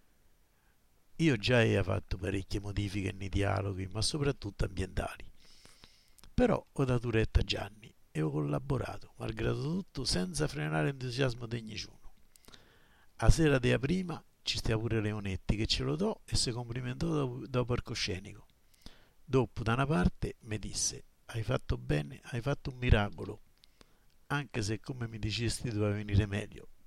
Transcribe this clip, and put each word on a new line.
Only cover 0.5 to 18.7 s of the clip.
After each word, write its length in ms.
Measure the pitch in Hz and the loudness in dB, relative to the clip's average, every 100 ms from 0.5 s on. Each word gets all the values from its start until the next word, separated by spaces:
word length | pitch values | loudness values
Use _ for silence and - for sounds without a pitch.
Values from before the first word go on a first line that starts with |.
| _ _ _ _ _ _ - | _ _ _ _ _ _ 2
Io 180 | 165 117 | 4 4
già 220 | 101 123 | 4 6
avevo 240 | 110 104 | 6 4
fatto 340 | 95 101 - 92 | 2 -2 -4 -4
parecchie 420 | 98 95 - 107 | -2 -2 -2 -4
modifiche 540 | 101 98 101 101 98 | -4 -4 -2 -2 -4
nei 160 | 98 95 | -4 -2
dialoghi, 580 | 98 98 98 98 92 92 | 0 2 2 0 -4 -4
ma 140 | 104 | -2
soprattutto 640 | - 156 143 131 104 - - | -2 0 -2 -2 -4 -2 -2
ambientali. 680 | 92 92 - - - - - - - - - - - - - - | -2 -4 -4 -4 -8 -14 -16 -20 -20 -20 -20 -20 -20 -20 -20 -6
Però 340 | - 240 165 - | 2 4 2 -2
ho 140 | - | -2
dato 260 | 131 123 120 | 2 2 2
retta 300 | 110 107 - | 2 4 4
a 40 | |
Gianni 500 | 98 104 98 - - - - | 2 -2 -6 -12 -20 -20 -10
e 100 | 156 | -4
ho 80 | 156 | -2
collaborato, 840 | 147 147 143 135 131 - - - - | 0 0 -2 0 -2 -2 -8 -12 -8
malgrado 460 | 117 110 117 120 | -6 -2 0 0
tutto, 420 | 139 180 - - | -2 -4 -4 -6
senza 420 | 123 175 185 147 151 | -2 0 0 -2 -2
frenare 420 | 147 151 156 147 | -2 -2 0 0
l'entusiasmo 580 | 139 127 120 135 120 113 | -2 -4 0 0 0 -6
di 160 | 117 | -8
nessuno. 540 | 110 107 - - - - - - - - - - - _ - - | -8 -10 -12 -14 -18 -18 -20 -20 -20 -20 -20 -20 -20 _ -20 4
A 120 | 113 | 6
sera 300 | 160 156 139 | 8 6 4
della 200 | 123 120 | 4 2
prima 420 | 135 180 175 147 - _ | 2 -2 -4 -10 -14 _
ci 160 | - - | -6 -2
stia 200 | - 110 | 0 0
pure 220 | 113 113 | 0 0
Leonetti 560 | 104 107 101 95 - 104 | 0 -2 -4 -2 0 0
che 120 | 110 | 0
ce 160 | - | 0
lo 120 | 131 151 | 0 0
do 260 | 214 - - | -2 -2 0
e 100 | - | 0
si 160 | 135 | 2
complimentò 560 | 117 120 120 123 131 170 | -2 -6 -6 -6 -4 -2
do-, 400 | 151 131 123 - | 0 -2 -4 -2
dopo 260 | 127 123 120 | 0 2 0
palcoscenico. 680 | - 113 - 95 101 101 - _ _ | -2 -4 -4 -4 -8 -16 -20 _ _